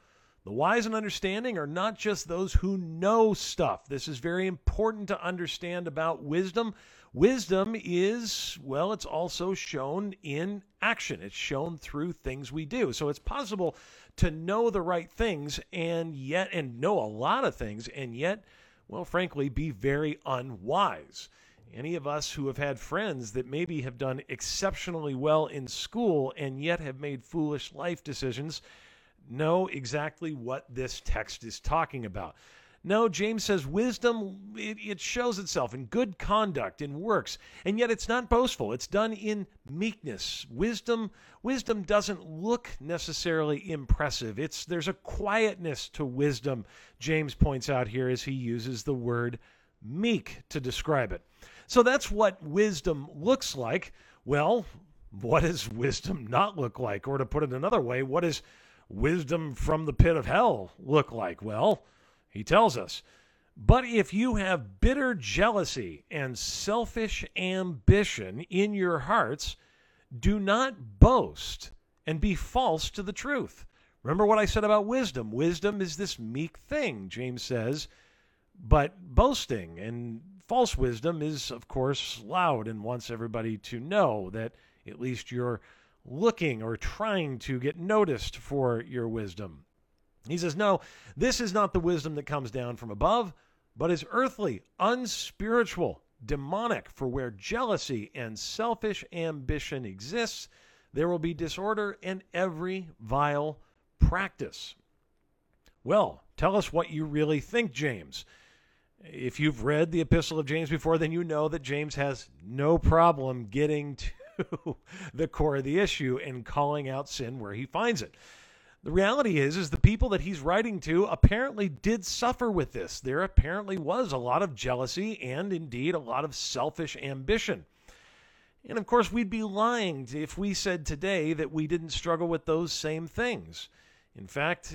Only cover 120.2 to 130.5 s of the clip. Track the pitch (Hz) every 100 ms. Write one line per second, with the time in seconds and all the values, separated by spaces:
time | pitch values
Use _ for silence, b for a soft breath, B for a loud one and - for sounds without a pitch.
120.2 | 165 165 143 190 226 185 151 170 202 165
121.2 | - 214 269 214 196 135 208 226 175 -
122.2 | 240 254 240 180 131 113 85 - 131 143
123.2 | 185 - 139 196 202 190 147 220 220 131
124.2 | 123 151 190 117 127 123 127 175 214 214
125.2 | 127 135 196 175 151 120 151 165 117 123
126.2 | 151 127 - 127 147 - 156 - 139 135
127.2 | 135 220 - 107 - b b b b b
128.2 | b b b b - 226 190 240 175 226
129.2 | 196 220 214 196 226 240 190 139 117 147
130.2 | 151 - 202